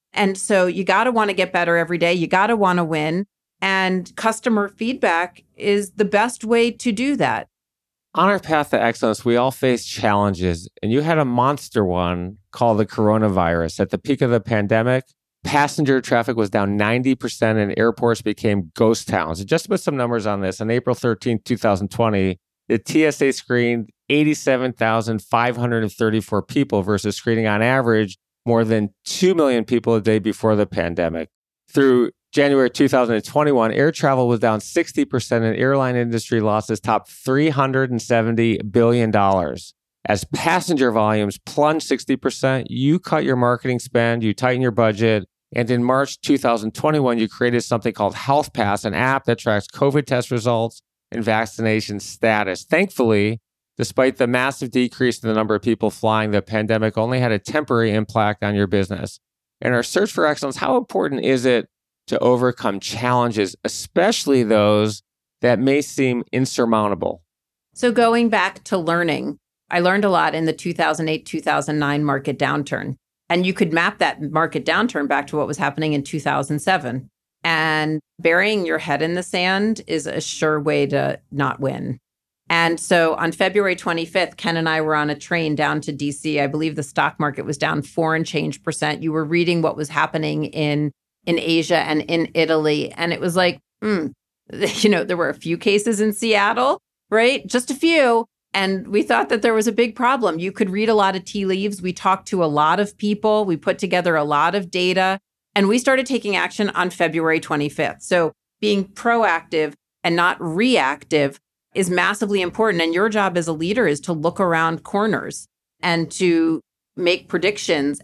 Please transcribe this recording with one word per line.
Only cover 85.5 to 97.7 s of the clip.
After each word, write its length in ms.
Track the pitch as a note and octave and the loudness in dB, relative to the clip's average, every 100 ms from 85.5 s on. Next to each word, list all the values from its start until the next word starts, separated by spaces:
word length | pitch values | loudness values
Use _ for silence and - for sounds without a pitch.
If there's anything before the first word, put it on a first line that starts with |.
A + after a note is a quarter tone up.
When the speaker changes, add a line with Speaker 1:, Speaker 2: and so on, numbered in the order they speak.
| D3 | 0
Speaker 1:
down 260 | D3 D3+ | 0 -2
to 100 | D3 | -6
D 200 | C#3+ C#3+ | -6 -6
C. 280 | C#3+ D#3 D3 | -6 -4 -2
I 80 | C#3 | -2
believe 280 | D3+ D#3+ D3 | -2 -4 -4
the 80 | |
stock 360 | - - D3 - | -6 -2 -2 0
market 260 | D3 - - | -4 -4 -8
was 120 | D3 | -4
down 260 | D#3 D#3+ | -2 -4
four 320 | C#3+ - D#3+ D#3+ | -6 -4 -2 -2
and 100 | E3 | -2
change 380 | D#3+ D#3 C#3+ | -4 -4 -6
percent. 400 | - D#3 D3+ - | -8 -4 -4 -4
You 80 | D#3+ | -4
were 120 | D#3 | -4
reading 380 | D3+ E3+ E3+ E3+ | -2 0 2 2
what 160 | D#3 - | 0 -2
was 100 | D3 | -4
happening 580 | D3+ D#3+ D#3+ D#3 D3+ D3+ | -2 -2 -2 -4 -4 -6
in, 460 | - D3+ D3 D3+ - _ _ - | -4 -2 0 -2 -6 _ _ -4
in 100 | E3+ | -2
Asia 400 | E3 E3 D#3 E3 | 0 0 2 0
and 240 | - D3+ | 0 -2
in 300 | - E3 D#3+ | -2 -2 -2
Italy. 580 | E3 D#3+ D#3+ D3+ D3+ C3+ | 0 0 2 0 0 -4
And 200 | - E3+ | -6 -4
it 80 | E3+ | -4
was 140 | F3+ E3+ | -2 0
like, 240 | F3 - _ - | 0 -2 _ -8
hmm, 240 | G#3+ G3 D3 - _ | -4 -2 -4 -10 _
<laughs> 220 | _ - | _ -18
you 380 | B2 G3+ - G#3 | -4 -4 0 2
know, 140 | F#3 | 2
there 120 | - F3 | 0 -2
were 140 | D3 | -2
a 60 | D3 | -4
few 220 | D#3+ E3+ | -6 -4
cases 440 | A3+ G3+ G#3 G3+ | 0 0 0 0
in 100 | G#3+ | 0
Seattle, 680 | G#3 A3+ G#3 G3+ A3+ C4 - _ _ - | 0 0 2 2 0 0 -2 _ _ -2
right? 340 | A3 A#3+ C#4 F#3 | 2 2 2 -2
Just 240 | B3 | -4
a 60 | B3 | -4